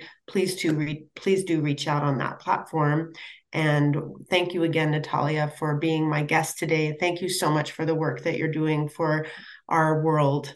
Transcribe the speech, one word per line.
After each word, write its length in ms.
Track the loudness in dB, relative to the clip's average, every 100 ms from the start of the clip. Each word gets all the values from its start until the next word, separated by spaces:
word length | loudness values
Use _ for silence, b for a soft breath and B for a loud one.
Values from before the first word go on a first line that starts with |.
| B B -6
please 260 | 0 0 0
to 120 | 0
re-, 340 | 0 -2 -4 -12 -6
please 280 | 0 2
do 160 | 2 0
reach 300 | 0 0 0
out 140 | 0
on 140 | 0 0
that 200 | -2 -4
platform. 720 | -2 -2 -2 0 2 2 -2 B B B B
And 440 | 0 2 4 4 2 -2 -10 -2
thank 240 | 0 0
you 100 | 0
again, 280 | 0 2 2
Natalia, 600 | 0 0 0 0 0 -2 -2
for 180 | -2 0
being 320 | 0 2 2
my 140 | 0
guest 340 | 0 0 -2 -4
today. 380 | 0 0 0 0
Thank 220 | -2 -2
you 60 | -4
so 220 | -2 2
much 220 | 2 0
for 120 | -4 -2
the 100 | 0
work 280 | 0 -2
that 140 | -4 -2
you're 140 | -2
doing 360 | 0 0 0 -2
for 380 | -2 0 0 -2 B B B B
our 340 | 2 4 4
world. 540 | 2 4 4 2 -2